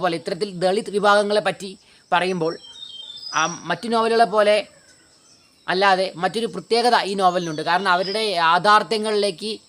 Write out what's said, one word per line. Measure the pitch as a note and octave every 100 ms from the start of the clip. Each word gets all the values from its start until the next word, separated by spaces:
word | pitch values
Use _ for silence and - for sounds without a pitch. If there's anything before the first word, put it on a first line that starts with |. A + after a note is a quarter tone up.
പോലെ | F3 E3
ഇത്തരത്തിൽ | E3 F#3 G3+ F3+
ദളിത് | F3+ G3 A#3 G3+
വിഭാഗങ്ങളെ | G3+ G#3 G3+ G#3 G3
പറ്റി | - G3 F#3+ _ _ _
പറയുമ്പോൾ | F3 F3+ F#3 D#3+ - - - - - - - - D3+
ആ | D#3+ - E3
മറ്റു | E3+ A#3
നോവലുകളെ | A3+ A3+ A3+ A#3
പോലെ | G#3+ G#3 G#3 - _ _ _ _ _ _ _ _ _ -
അല്ലാതെ | F3+ G3 F#3 F#3 D#3
മറ്റൊരു | F#3 G#3 A3+ F3+
പ്രത്യേകത | - A3+ A#3+ F#3 E3+
ഈ | G3
നോവലിനുണ്ട്. | F#3 F3 E3+ D#3 D#3
കാരണം | F3 G3 F3+
അവരുടെ | F#3+ G3+ A3 E3+
യാഥാർത്ഥ്യങ്ങളിലേക്ക് | E3 F3 G3+ G#3+ G#3 A3 G#3+ G#3+ G3+ D#3 G#3 G#3